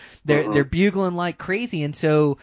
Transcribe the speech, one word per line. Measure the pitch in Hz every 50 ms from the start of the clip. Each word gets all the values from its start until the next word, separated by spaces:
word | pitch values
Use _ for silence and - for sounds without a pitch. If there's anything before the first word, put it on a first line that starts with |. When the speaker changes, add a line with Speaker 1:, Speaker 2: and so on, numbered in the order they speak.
| - - - _ _
Speaker 1:
they're, | 147 147 147
Speaker 2:
Mm-hmm. | 156 -
Speaker 1:
they're | - 143 139
bugling | 135 - 170 196 208 190 196 190 180 175
like | 175 175 175 170 -
crazy. | - - 185 214 240 240 - 160 147
And | 147 139
so, | - - 156 151 151 151 143 143 -